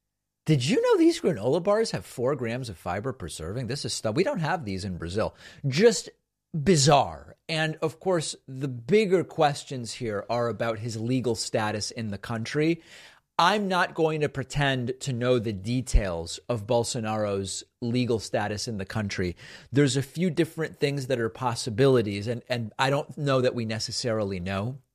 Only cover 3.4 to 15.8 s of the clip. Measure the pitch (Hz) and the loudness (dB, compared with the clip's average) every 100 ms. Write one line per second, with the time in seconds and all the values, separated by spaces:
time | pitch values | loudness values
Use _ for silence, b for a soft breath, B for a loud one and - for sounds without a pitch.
3.4 | 80 107 117 143 127 - 110 107 196 269 | -8 -6 -4 -6 -4 -4 -2 0 0 0
4.4 | 156 180 110 95 98 87 82 92 90 - | -2 -2 -4 -6 -4 -6 -4 -2 -2 -4
5.4 | B B 139 131 226 214 - _ _ _ | B B -4 6 6 4 -6 _ _ _
6.4 | _ 165 143 170 135 143 101 78 - - | _ -2 4 6 6 6 4 -4 -16 -20
7.4 | - 160 156 156 160 - 190 180 151 - | -6 -2 -2 -2 -4 -4 0 0 0 -10
8.4 | - 131 139 123 117 208 214 180 160 - | -12 -6 -6 -6 2 4 4 2 0 2
9.4 | 151 139 - 131 117 - 120 104 - 120 | 2 2 -8 -10 -8 -6 -4 -4 -2 -2
10.4 | 117 107 117 113 120 110 113 131 120 113 | -2 -2 -4 -4 -6 -6 -2 0 0 -2
11.4 | - 123 107 107 101 - 113 98 - 117 | -2 -2 -2 -2 -6 -6 -6 -8 -6 -6
12.4 | 113 147 156 165 B B B B _ - | -4 0 0 0 B B B B _ 0
13.4 | 165 214 196 185 180 - 160 156 147 143 | 2 2 0 0 0 2 2 2 -2 -2
14.4 | 127 143 143 135 120 - - 120 123 127 | -6 0 0 0 -2 -6 -4 -2 2 2
15.4 | 110 101 95 123 | 2 -4 -2 -2